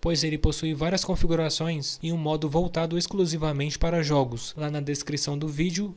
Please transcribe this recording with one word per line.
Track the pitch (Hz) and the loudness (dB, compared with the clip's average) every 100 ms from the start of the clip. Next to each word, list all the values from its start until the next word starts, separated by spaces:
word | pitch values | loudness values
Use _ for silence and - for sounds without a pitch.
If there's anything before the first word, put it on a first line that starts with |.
pois | 170 160 | 0 2
ele | 160 156 | 0 2
possui | 156 147 160 | 2 2 -2
várias | 147 160 190 | 0 0 0
configurações | - 175 170 165 156 - 165 156 139 - | 0 4 6 6 0 -2 -2 -2 -6 -6
e | 165 | -4
um | 165 | -2
modo | 151 156 156 | 0 0 0
voltado | 156 180 170 165 170 | 0 0 0 0 -2
exclusivamente | 170 196 170 160 156 143 147 - | -2 0 0 2 -2 0 -2 0
para | 165 170 | 2 2
jogos. | 151 147 123 117 - 151 | 2 2 2 -2 -8 -6
Lá | 151 | -4
na | 147 | -4
descrição | 143 143 - 147 - 143 | -4 -4 -2 -4 -2 -2
do | 156 | -4
vídeo, | 147 175 170 202 | 0 0 0 -4